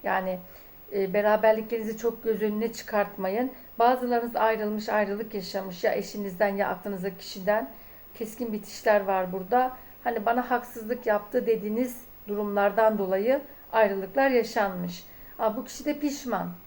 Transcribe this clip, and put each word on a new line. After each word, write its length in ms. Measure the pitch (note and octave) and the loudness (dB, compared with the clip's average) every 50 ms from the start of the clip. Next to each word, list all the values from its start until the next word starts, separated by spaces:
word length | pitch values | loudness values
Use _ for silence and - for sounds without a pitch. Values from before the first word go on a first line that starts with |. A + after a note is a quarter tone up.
| - | -2
Yani, 360 | G3 F#3+ F#3+ F#3 F#3 F#3 F3+ F3 - - - - - - - - - - | 0 0 0 0 -2 -6 -6 -8 -16 -20 -20 -20 -20 -20 -20 -18 -8 -2
e, 200 | G3+ G3 F#3+ F#3 | -2 -2 2 2
beraberliklerinizi 840 | G#3 G#3 G#3+ G#3+ G#3+ A3 A3 A3 A3 A3 A3 A#3+ A3+ A3 G#3+ A3 - | 2 4 4 4 6 6 6 6 4 2 -4 -4 -4 -4 -4 -6 -2
çok 260 | - A#3 A3+ - - | -2 -2 -2 -2 -2
göz 180 | A3+ A3 F#3+ | -2 0 0
önüne 320 | G#3+ G#3+ G#3 G#3+ A3+ A#3 A#3 | 0 -2 0 0 -2 -2 -4
çıkartmayın. 800 | - - - - G#3 G3+ G3+ - - F#3+ F#3+ F#3+ A3 B3 C4+ - - - - - - | -6 -12 -4 0 0 0 0 -2 -4 -4 -2 0 0 -2 -2 -4 -8 -18 -20 0 4
Bazılarınız 560 | A#3 A#3+ B3+ B3 A#3+ A#3+ A#3+ A#3 A#3 A#3+ A#3 | 4 6 6 4 2 0 0 0 0 0 0
ayrılmış, 540 | - A3 A3 A3 G#3+ G#3+ G#3 G#3+ G#3+ G#3+ - | 2 2 2 2 2 0 -2 -2 -4 -4 0
ayrılık 440 | G#3 G#3+ G#3 G3 G3+ G#3 A3+ A3 - | 2 2 2 2 -2 -6 -6 -6 -6
yaşamış 500 | G#3 F#3 F3+ - G3 F#3+ F#3+ F3+ F3 - | -8 -8 -6 -6 -6 -6 -6 -10 -2 0
ya 100 | - - | 0 0
eşinizden 640 | - G3+ - - G#3 G3+ G3 F#3 F3 G#3+ G3+ G3 | 0 -4 -6 -6 -6 -6 -6 0 2 2 2 2
ya 140 | G3 G3+ - | 2 0 0
aklınızdaki 480 | F#3 F#3 - G#3 G3+ F#3 F#3 G3 F#3 F3+ | -2 -4 -6 -8 -6 -4 -4 -6 -6 -8
kişiden. 520 | - - - G#3 F#3 F#3+ G#3 A3 B3+ C4+ - - - - - - - - - | -14 -12 -12 -6 0 2 2 2 2 -2 -10 -16 -20 -20 -20 -20 -20 -20 -10
Keskin 380 | - A#3 G#3+ A3 - B3+ A#3 G#3+ | -10 -10 -10 -6 -6 -6 -4 -4
bitişler 480 | G#3 G#3 - - - - A#3 G#3+ G#3 | -6 -6 -8 -14 -2 4 4 4 4
var 300 | G3 F#3+ G3 F#3+ F#3 F3+ | 4 2 0 0 0 -2
burada. 460 | F3+ F#3+ F#3+ - A#3+ B3 B3+ B3+ B3+ - - - - - - | -4 -6 -4 2 2 2 2 2 -2 -8 -16 -20 -20 -6 -6
Hani 220 | B3 A#3 - G#3 | -4 -4 0 0
bana 260 | A#3 A#3 B3 B3 - | 2 2 2 2 0
haksızlık 540 | B3 A#3 A#3+ - - A#3 A3 G#3+ A#3+ B3 - | -2 -2 -2 -4 -14 -14 -6 -6 -6 -4 0
yaptı 400 | A3+ G#3 G#3 - - - B3+ G#3 | 0 0 0 0 0 -2 -2 2
dediğiniz 560 | A3 A3+ - - G#3 G#3+ A3+ B3+ B3 A#3+ - - - - - - - | 2 0 0 0 -2 0 0 -2 -2 -4 -10 -16 -18 -20 -20 -8 -6
durumlardan 680 | G#3 G#3 G#3 G#3 G3+ G3+ G3+ G#3 G3 A3 A3 A3 A3 G#3 | -4 -4 -2 -2 2 2 2 4 4 6 4 4 4 4
dolayı 440 | G3 F#3 F#3+ F#3+ G3+ A#3 C4 D4 D4 - - - - - | 0 0 0 0 2 2 2 0 0 -6 -18 -20 -16 -2
ayrılıklar 580 | - A3+ A3 G3+ G3 G3 F#3+ F#3+ - C4+ C4+ C#4 | 4 4 4 4 4 -2 -6 -4 2 2 4 4
yaşanmış. 760 | C4 A#3+ A3+ A3+ - A#3 G#3 G3 F#3 F3+ F3 F3 F3 - - - - - - - - - | 4 4 2 2 0 0 0 0 0 -4 -6 -6 -6 -8 -14 -18 -20 -20 -20 -20 -8 -2
Aa, 180 | - A3 G#3 A#3+ | -2 0 0 -2
bu 80 | - | -6
kişi 200 | - - - B3+ | -8 -10 -6 -4
de 140 | D4 D4 D4 | -4 -2 0
pişman. 500 | D4 D4 C4+ - - B3 A3 F#3 E3+ F3 F3 - - | -2 -4 -4 -4 -6 -4 -4 -4 -4 -6 -8 -12 -16